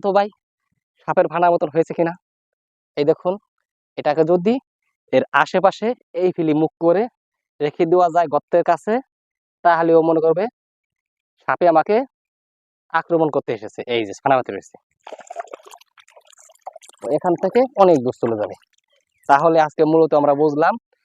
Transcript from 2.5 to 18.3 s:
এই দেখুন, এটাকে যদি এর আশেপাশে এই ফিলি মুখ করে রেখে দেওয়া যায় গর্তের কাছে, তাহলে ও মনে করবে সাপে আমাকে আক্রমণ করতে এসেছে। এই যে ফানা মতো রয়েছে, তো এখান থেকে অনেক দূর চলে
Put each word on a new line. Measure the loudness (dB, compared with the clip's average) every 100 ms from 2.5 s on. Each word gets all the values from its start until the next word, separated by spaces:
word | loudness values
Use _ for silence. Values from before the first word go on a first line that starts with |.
| _ _ _ _ -2
এই | 0
দেখুন, | 0 -2 -6 _ _ _ _ _ -6
এটাকে | -2 0 2
যদি | 2 0 -2 -6 _ _ _ _
এর | -2 0 0
আশেপাশে | 0 0 0 0 -4 -6 _ -4
এই | -2 0
ফিলি | -2 0
মুখ | -2 -2 0
করে | 0 -2 -8 _ _ _ -8
রেখে | -6 -2 0
দেওয়া | 2 2 0
যায় | -2
গর্তের | -4 -2 0 0
কাছে, | -2 -2 -6 -6 _ _ _ _ _ 0
তাহলে | 2 4 4
ও | 4
মনে | 2 0
করবে | 0 -4 -8 _ _ _ _ _ _ _ _ -6
সাপে | 0 2
আমাকে | 2 2 -2 -2 _ _ _ _ _ _ _ _
আক্রমণ | -8 -2 0 0 -2
করতে | -4 -8
এসেছে। | -10 -14 -6
এই | -6 -6
যে | -6
ফানা | -2 0
মতো | -2
রয়েছে, | -10 -14 -20 _ _ -20 -20 -18 -18 -16 -20 -20 -20 _ _ _ -20 _ -20 -20 _ -20 -20 -20 -14
তো | -6 -4
এখান | -4 -2
থেকে | -2 0 -2 0
অনেক | 2 2 -2
দূর | -4
চলে | -4